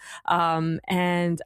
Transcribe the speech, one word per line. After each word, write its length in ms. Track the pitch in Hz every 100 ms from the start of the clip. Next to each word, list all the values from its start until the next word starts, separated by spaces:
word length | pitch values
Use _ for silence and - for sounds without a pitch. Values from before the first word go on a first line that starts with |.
| - - -
Um, 520 | 170 170 160 165 160 -
and 540 | 180 180 175 175 170